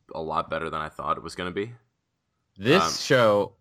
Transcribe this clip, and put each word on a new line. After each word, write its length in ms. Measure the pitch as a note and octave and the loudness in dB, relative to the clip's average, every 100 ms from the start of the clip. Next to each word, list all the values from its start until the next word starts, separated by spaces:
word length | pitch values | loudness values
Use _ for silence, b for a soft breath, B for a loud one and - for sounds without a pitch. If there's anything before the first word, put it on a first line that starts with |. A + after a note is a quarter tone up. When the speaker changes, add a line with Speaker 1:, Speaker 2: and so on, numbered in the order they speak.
| - | -14
Speaker 1:
a 80 | - | -10
lot 260 | D#2+ D#2+ D#2+ | -6 -4 -4
better 220 | D#2+ D#2+ | -4 -4
than 100 | D#2 | -6
I 80 | D#2 | -8
thought 300 | - C#2+ D#2+ | -8 -6 -4
it 40 | |
was 120 | - | -6
gonna 160 | - F2+ | -8 -6
be. 240 | F#2 A2+ A#2+ _ _ _ _ _ _ _ - | -6 -8 -10 _ _ _ _ _ _ _ -4
Speaker 2:
This 420 | G#2 F3+ E3 - | 2 4 4 -2
Speaker 1:
Um, 20 | |
Speaker 2:
show, 540 | - C3 A2 G#2 G2 _ | 2 4 6 4 0 _